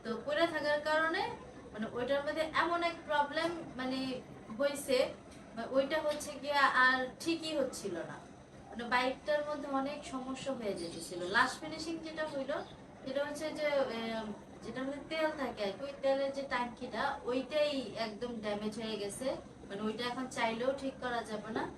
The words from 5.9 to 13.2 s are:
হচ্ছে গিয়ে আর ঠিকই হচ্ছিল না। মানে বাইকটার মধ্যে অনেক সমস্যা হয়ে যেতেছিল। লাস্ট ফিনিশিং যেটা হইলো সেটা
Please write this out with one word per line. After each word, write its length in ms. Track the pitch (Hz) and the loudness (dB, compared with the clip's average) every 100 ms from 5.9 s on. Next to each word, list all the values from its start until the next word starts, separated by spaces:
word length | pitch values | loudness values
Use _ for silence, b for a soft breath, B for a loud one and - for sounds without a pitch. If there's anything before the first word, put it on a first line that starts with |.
| 311 | 4
হচ্ছে 300 | 311 294 285 269 | 2 0 -2 -6
গিয়ে 160 | 277 285 | 2 6
আর 500 | 269 254 254 262 254 - | 8 10 8 8 2 -2
ঠিকই 380 | 330 330 320 302 | 0 0 0 2
হচ্ছিল 360 | 254 - 196 | 2 0 -4
না। 260 | 170 160 151 - - - - - | -4 -6 -8 -12 -18 -18 -18 -12
মানে 140 | 220 | -6
বাইকটার 680 | 233 247 254 269 - 294 294 | 2 4 4 0 2 2 2
মধ্যে 200 | 302 285 | -2 0
অনেক 360 | 269 269 294 - | 0 0 -4 -6
সমস্যা 480 | 262 254 262 277 | -6 -4 -4 -4
হয়ে 200 | 240 214 | -2 -2
যেতেছিল। 540 | 185 165 - - 175 175 | -2 -4 -6 -6 -4 2
লাস্ট 320 | 220 254 - | 4 4 2
ফিনিশিং 380 | 311 320 320 330 | -6 -6 -4 -6
যেটা 240 | 320 311 311 | -6 -4 -4
হইলো 360 | 285 262 320 381 - - - 262 | -2 -4 -4 -6 -12 -16 -12 -4
সেটা 200 | 269 | -2